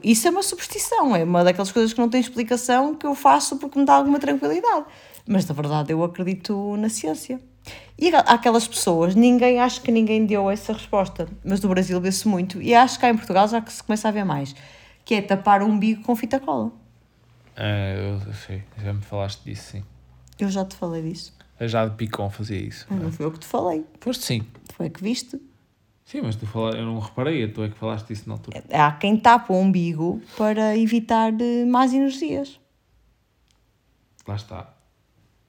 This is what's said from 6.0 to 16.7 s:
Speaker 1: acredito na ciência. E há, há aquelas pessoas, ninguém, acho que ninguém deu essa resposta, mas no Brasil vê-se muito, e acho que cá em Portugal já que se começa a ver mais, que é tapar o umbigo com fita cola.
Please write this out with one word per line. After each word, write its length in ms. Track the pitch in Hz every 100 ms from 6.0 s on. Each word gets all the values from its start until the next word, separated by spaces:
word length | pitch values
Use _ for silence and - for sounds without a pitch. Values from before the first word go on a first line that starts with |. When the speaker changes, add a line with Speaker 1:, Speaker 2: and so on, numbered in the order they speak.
Speaker 1:
acredito 720 | 170 175 180 190 - 202 202 208
na 140 | 220
ciência. 500 | - 311 311 - 254 - _ - - - -
E 160 | 320
há, 40 | 320
há 140 | -
aquelas 340 | 240 240 226 226
pessoas, 460 | - - 165 170
ninguém, 440 | 190 240 247 247 247
acho 220 | 247 -
que 100 | -
ninguém 360 | 226 220 220 214
deu 240 | 208 196
essa 240 | 214 -
resposta, 520 | 214 - 208 190 - 170 -
mas 200 | - 202
no 60 | 202
Brasil 280 | 180 180 180
vê-se 300 | 180 190 214
muito, 320 | 185 185 208
e 140 | 220
acho 220 | 233 254 -
que 40 |
cá 80 | 247
em 80 | 226
Portugal 320 | - 185 208
já 100 | 233
que 100 | 220
se 100 | -
começa 260 | - 214 220
a 20 |
ver 140 | 208
mais, 300 | 196 143 139 - - - - _
que 120 | -
é 80 | 214
tapar 400 | 196 196 208 202
o 40 | 208
umbigo 360 | 214 214 220
com 120 | -
fita 240 | 233 240 269
cola. 320 | 269 135 220